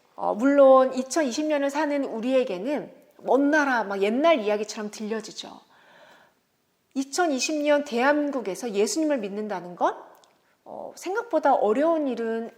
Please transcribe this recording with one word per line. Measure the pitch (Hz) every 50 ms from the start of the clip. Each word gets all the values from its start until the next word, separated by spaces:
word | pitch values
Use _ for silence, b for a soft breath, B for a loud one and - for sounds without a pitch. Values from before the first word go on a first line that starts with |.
| B _ _
어, | - 202 175 180
물론 | 208 240 277 285 285 277 269 269 262 262 262 254
이천이십 | 254 254 - - 339 311 254 226 294 302
년을 | 311 302 285 277 277
사는 | 277 285 311 294 285 285 269
우리에게는 | - - 226 214 254 262 262 247 - 190 175 190 262 302 240 170 - - - - _ _ -
먼 | - 196 214 262 285 285
나라, | 302 311 285 269 254 233 208
막 | 196 202 202 196
옛날 | 208 220 254 302 330 330 262
이야기처럼 | 208 208 208 208 214 - - 226 214 208
들려지죠. | 214 - 214 208 220 220 214 - 170 - - - - - - _ b b b b b b b b b b b b b b _ _ _ _ _ _ _ _ _ _ -
이천이십 | 262 269 277 - - 359 330 277 254 - - 311 302 294
년 | 294 294 294 285
대한민국에서 | - 226 233 247 277 294 294 294 285 277 269 220 196 180 - - 240 190
예수님을 | 202 208 - - 320 311 302 294 262
믿는다는 | 202 196 196 208 214 214 208 180 170 175 180
건, | 170 - 339 453 - - - - - _ b b b b b b b _
어, | - - - - - -
생각보다 | - - 339 381 440 440 466 - 311 277 - 233
어려운 | - - 202 214 262 294 330 339 320 302
일은 | 269 240 226 233 226 226 226 233 226 -